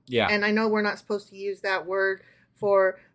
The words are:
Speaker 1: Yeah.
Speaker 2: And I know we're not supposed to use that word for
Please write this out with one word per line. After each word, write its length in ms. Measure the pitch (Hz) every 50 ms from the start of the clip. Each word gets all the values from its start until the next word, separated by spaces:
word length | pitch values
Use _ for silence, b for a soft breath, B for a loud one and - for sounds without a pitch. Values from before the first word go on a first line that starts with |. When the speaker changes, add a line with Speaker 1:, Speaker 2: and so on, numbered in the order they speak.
| _
Speaker 1:
Yeah. 220 | - 247 226 208 -
Speaker 2:
And 160 | 208 208 208
I 60 | 214
know 180 | 208 214 226 220
we're 140 | 214 214
not 160 | 208 208 220 -
supposed 300 | - - 214 202 - -
to 60 | 196
use 260 | 196 196 202 196 185
that 240 | - 196 190 185 156
word 340 | 175 190 196 190 190 190 190 b b b b b b _
for 460 | - 214 202 196 196 190 190 185 b b b